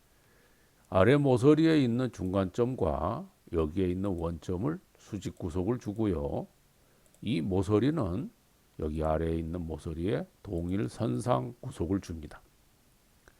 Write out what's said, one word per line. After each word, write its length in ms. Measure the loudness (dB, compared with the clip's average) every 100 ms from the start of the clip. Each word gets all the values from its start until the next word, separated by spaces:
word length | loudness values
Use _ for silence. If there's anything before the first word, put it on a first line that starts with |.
| _ _ _ _ _ _ _ _ 0
아래 280 | 4 6 6
모서리에 680 | 6 6 6 6 6 4
있는 300 | 4 2 -2
중간점과 1160 | -2 0 2 0 0 0 0 0 0 -2 -4 -10 _ -4
여기에 360 | 0 0 0 0
있는 220 | 0 -2
원점을 680 | -2 -4 -6 -6 -4 -2 -4 _ _
수직 400 | -12 -10 -8 -8
구속을 400 | -6 -2 -2 -2
주고요. 680 | -4 -2 0 0 -2 -4 -8 _ _ _ _ _ _ -12
이 180 | -4 -2
모서리는 880 | 0 0 2 4 4 0 -2 -4 -6 -12 _ _ _ -8
여기 220 | -6 -2
아래에 340 | 0 0 0 -2
있는 260 | -4 -6
모서리에 640 | -6 -8 -8 -4 -2 -2 -6 _
동일 460 | -8 -6 -2 -2 -4
선상 680 | -4 -4 -2 0 -2 -2 -10
구속을 400 | -12 -6 -2 -2
줍니다. 420 | -4 -10 -12 -16 _ _ _ _ _ _ _ _ -20